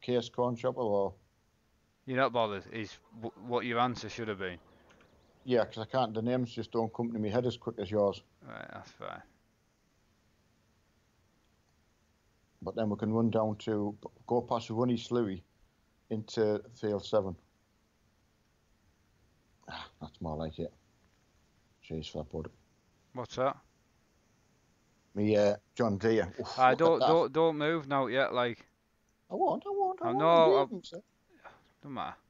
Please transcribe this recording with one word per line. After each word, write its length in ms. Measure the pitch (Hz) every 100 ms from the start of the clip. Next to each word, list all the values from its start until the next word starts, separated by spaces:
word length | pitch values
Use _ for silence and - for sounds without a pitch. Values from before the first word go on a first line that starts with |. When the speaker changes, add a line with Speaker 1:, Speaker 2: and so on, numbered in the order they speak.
Speaker 1:
Case 280 | - 123 120
corn 260 | - 123 117
chopper, 260 | 127 131
or 320 | 113 101 98 92 _ _ _ _ _ _ _ _ -
Speaker 2:
You're 120 | 131
not 160 | 135
bothered, 320 | 120 110 98 80
is 240 | 113 101 - _ 113
w-, 260 | 110 - 120
what 180 | 120 123
your 140 | 117
answer 300 | 123 113 107
should 180 | - 110
have 120 | 98
been. 180 | 95 87 - - _ - _ _ _ _ 127
Speaker 1:
Yeah, 180 | 120 104
'cause 120 | 113
I 80 | 107
can't, 280 | 131 117
the 80 | 110
names 300 | 117 127 120
just 200 | 117 110
don't 220 | 117 113
come 200 | - 117
to 60 | 117
me 100 | 107
head 160 | 117 123
as 100 | -
quick 200 | - -
as 100 | 95
yours. 320 | 104 101 92 - _ -
Speaker 2:
Right, 220 | 55 -
that's 180 | - -
fine. 300 | - 50 50 - _ _ _ _ _ _ _ _ _ _ _ _ _ _ _ _ _ _ _ _ _ _ _ _ _ _ _ _ _ _ _ _ _
Speaker 1:
But 140 | 95 110
then 140 | 107
we 80 | 101
can 160 | 107
run 160 | 110 117
down 260 | 110 110 107
to, 380 | - 107 104 104 - - -
go 160 | 123
past 280 | 120 120 -
Runny 280 | 110 123 117
Sluey 460 | - 120 107 92 - _ _ _ _ _ _
into 520 | 110 107 - 107 107 - -
field 300 | 107 101 -
seven. 300 | 110 95 85 _ _ _ _ _ _ _ _ _ _ _ _ _ _ _ _ _ _ _ _ _ _ -
Ah, 180 | - - _
that's 180 | - -
more 160 | 80 76
like 220 | 80 78
it. 140 | 82 - _ _ _ _ _ _ _ _ _ _
Cheers 260 | - 80 76
for 160 | 78
that, 80 | 71
bud. 180 | 80 76 - _ _ _ _ _
Speaker 2:
What's 220 | 127 117 -
that? 200 | 131 - _ _ _ _ _ _ _ _ _ _ _ _ _ _ _ 101
Speaker 1:
Me, 200 | 104 104
uh, 200 | 104 104 _ -
John 220 | 117 98
Deere. 340 | 110 110 98 -
Oof, 200 | 107 -
Speaker 2:
I 120 | 131
Speaker 1:
look 20 |
at 40 | 127
Speaker 2:
don't, 220 | 165 165
Speaker 1:
that. 80 | 127
Speaker 2:
don't, 260 | 165 143
don't 240 | 147 165 151
move 300 | 151 165 139
now 200 | 139 127
yet, 260 | 127 135
like. 320 | 123 120 113 - _ _ _ _ _ _
Speaker 1:
I 40 | 185
won't, 280 | 370 - 403
I 40 |
won't, 280 | 403 370 381
I 40 | 330
Speaker 2:
I 20 |
Speaker 1:
won't. 100 | -
Speaker 2:
know, 60 | 160
Speaker 1:
I'm 300 | 165 160 196
Speaker 2:
I 20 |
Speaker 1:
waving, 220 | - 190
sir. 160 | - 170 - _ _ _ - - _ _
Speaker 2:
Don't 120 | 143
matter. 220 | 123 71 -